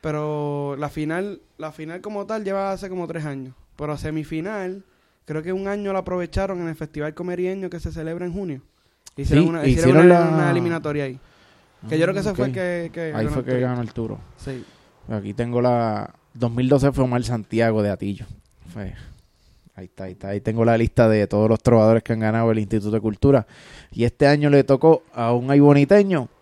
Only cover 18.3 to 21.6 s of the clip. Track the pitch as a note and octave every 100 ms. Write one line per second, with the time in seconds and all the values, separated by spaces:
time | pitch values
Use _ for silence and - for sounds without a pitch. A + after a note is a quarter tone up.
18.3 | - _ _ - E3+ F#2+ - - - _
19.3 | _ _ _ _ - F#2 - F#2+ F#2 G2
20.3 | G2+ - A2+ A#2 A2+ A2+ - A2+ G#2+ G2+
21.3 | G#2 A2 A2